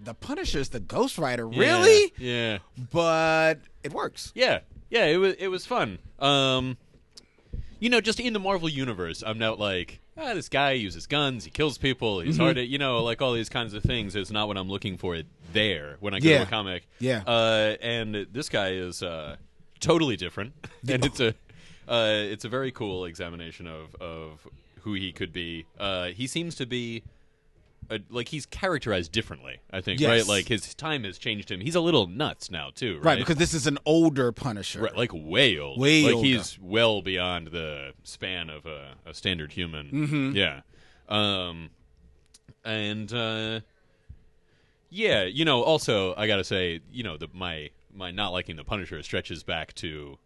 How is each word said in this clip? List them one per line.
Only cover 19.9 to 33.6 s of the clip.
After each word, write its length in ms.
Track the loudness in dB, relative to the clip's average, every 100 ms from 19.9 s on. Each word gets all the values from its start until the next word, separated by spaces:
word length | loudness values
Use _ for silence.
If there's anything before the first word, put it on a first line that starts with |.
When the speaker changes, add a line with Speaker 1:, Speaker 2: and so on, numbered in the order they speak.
| 4 4 0
Speaker 2:
different, 360 | -4 -8 -10 -12 -20
<laughs> 200 | -10 -2
and 140 | 0
Speaker 1:
Yeah. 60 | 0
Speaker 2:
it's 100 | 2
a, 80 | 0 0 -10 -20 -20 -16 -2
uh, 260 | 2 2 2 0
it's 120 | -6 -6
a 40 |
very 220 | -4 -4
cool 340 | -6 -6 -4 -6
examination 600 | -8 -10 -10 -14 -14 -14
of, 260 | -14 -14 -14
of 460 | -12 -10 -12 -16 -20 -20 _ -14
who 120 | -6 -4
he 160 | -4
could 200 | -6 -8
be. 360 | -6 -8 -8 -12 -6
Uh, 280 | -4 -2 -4
he 180 | -6 -6
seems 300 | -4 -6 -8
to 100 | -6
be, 380 | -6 -6 -8 -12 -20 _ _ _ _ _ -18 -8
uh, 100 | -8 -8
like, 180 | -8 -6
he's 180 | -8 -10
characterized 680 | -6 -2 -2 0 -2 0
differently, 460 | -4 -4 -10 -16 -18 -10
I 80 | -8
think, 220 | -4 0
Speaker 1:
Yes. 80 | 4
Speaker 2:
right? 180 | 4 4
Like, 200 | 2 2
his 240 | -2 -4 -8
time 300 | -6 -4 -6
has 120 | -8
changed 320 | -6 -6 -6
him. 120 | -6
He's 140 | -2 0
a 40 |
little 260 | 4 4 4
nuts 440 | 0 -4 -4 -10
now, 200 | -10 -10 -6
too, 200 | -6 2
right? 100 | 4
Speaker 1:
Right, 120 | 4
because 180 | 2 2
this 160 | 2
is 140 | 0